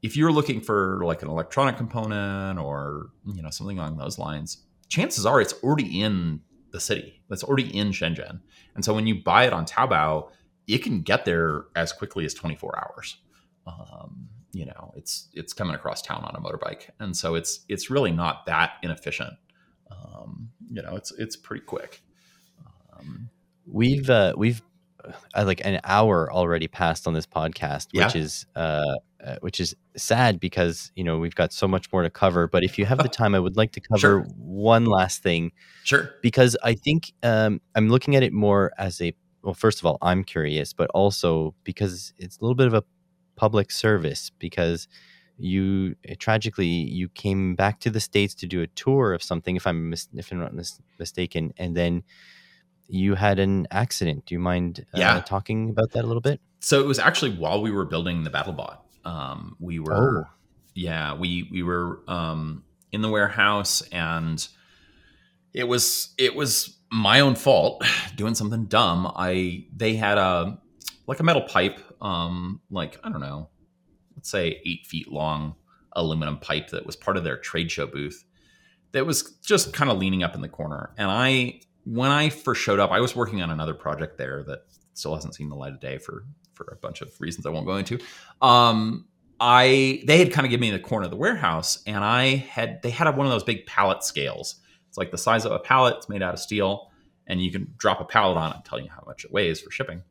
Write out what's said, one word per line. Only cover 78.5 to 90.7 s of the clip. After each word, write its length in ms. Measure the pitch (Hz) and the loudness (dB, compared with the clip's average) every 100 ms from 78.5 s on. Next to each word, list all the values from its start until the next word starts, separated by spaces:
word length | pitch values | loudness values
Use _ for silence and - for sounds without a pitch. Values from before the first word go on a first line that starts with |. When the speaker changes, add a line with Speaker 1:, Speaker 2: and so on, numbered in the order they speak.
| _ _ _ _ | _ _ _ _
Speaker 1:
that 140 | 135 147 | -2 0
was 300 | 147 - _ | -2 -4 _
just 300 | - 202 - | 0 0 0
kinda 180 | - 139 | 0 0
leaning 300 | 101 95 95 | 2 2 0
up 120 | 87 | -2
in 60 | - | -4
the 80 | 80 | -12
corner. 460 | - 78 71 - - | -10 -10 -8 -12 -4
And 140 | 98 | -2
I, 500 | 104 131 131 123 - _ _ | 2 2 2 0 -6 _ _
when 260 | - 117 131 | -8 -2 2
I 200 | 143 151 | 2 2
first 320 | - - 117 | -2 -4 -2
showed 160 | - 101 | 2 2
up, 120 | 95 | 4
I 100 | 95 | 4
was 140 | 123 | 2
working 280 | 123 110 101 | 0 -2 -2
on 80 | 85 | -4
another 240 | 78 78 | -4 -4
project 420 | 73 76 73 78 - | -6 -6 -6 -6 -8
there 260 | 65 71 | -8 -8
that 160 | 73 67 _ _ _ | -10 -14 _ _ _
still 200 | - 76 | -12 -6
hasn't 200 | 80 - | -6 -8
seen 160 | - 76 | -12 -12
the 60 | 71 | -10
light 180 | 69 | -14
of 60 | 67 | -12
day 180 | 67 67 | -12 -10
for, 260 | - - 123 147 _ | -12 -16 -16 -20 _
for 120 | _ - | _ -20
a 40 | - | -14
bunch 260 | - - | -12 -12
of 100 | - _ | -16 _
reasons 240 | 82 85 | -10 -8
I 60 | 73 | -6
won't 160 | 78 92 | -6 -4
go 100 | 95 | -4
into. 220 | 98 120 - - - - | -4 -8 -10 -20 -20 0
Um, 640 | 131 120 120 110 110 117 - _ _ _ | 6 8 8 4 0 -4 -10 _ _ _
I, 640 | 120 123 127 135 135 135 123 | 6 8 8 6 4 0 6
they 120 | 156 | 6
had 140 | 175 | 6
kinda 160 | 151 135 | 4 2
given 140 | 117 | 2
me 80 | 117 | 0